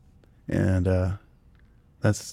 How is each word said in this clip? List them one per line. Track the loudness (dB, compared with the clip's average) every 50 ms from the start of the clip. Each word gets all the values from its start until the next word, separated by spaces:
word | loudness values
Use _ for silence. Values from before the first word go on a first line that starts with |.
| -20 -20 -20 -20 -20 -20 -20 _ -10 -4
And, | -2 0 2 2 2 2 2 2
uh, | 2 2 0 -2 -4 -6 -10 -20 -20 -20 _ -20 -20 -20 -20 -20 -20 -20 _ _ _ -2
that's, | 0 0 0 0 -4 -16